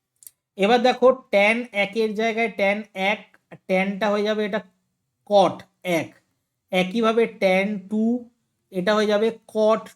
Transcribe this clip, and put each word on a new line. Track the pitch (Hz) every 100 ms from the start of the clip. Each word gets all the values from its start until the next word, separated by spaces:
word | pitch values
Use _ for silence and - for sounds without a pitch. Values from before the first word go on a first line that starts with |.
| _ _ - - _ -
এবার | 196 240
দেখো | 240 240 247
ট্যান | 254 - 202 208 226 240
একের | 202 196 208 220 208
জায়গায় | 226 220 226
ট্যান | - 196 208 214
এক, | 185 190 214 - _ _ 170 -
ট্যানটা | 185 190 202 214
হয়ে | 208
যাবে | 208 214 208
এটা | 208 - _ _ _ _ _ -
কট | 202 180 - - _
এক, | 185 165 139 - _ _ _ _ _
একইভাবে | 185 185 226 220 226 226
ট্যান | 226 190 185 196 208
টু, | 185 214 226 247 233 _ _ _ _
এটা | 190 180 214
হয়ে | 208
যাবে | 208 226 226 -
কট | 220 214 220 214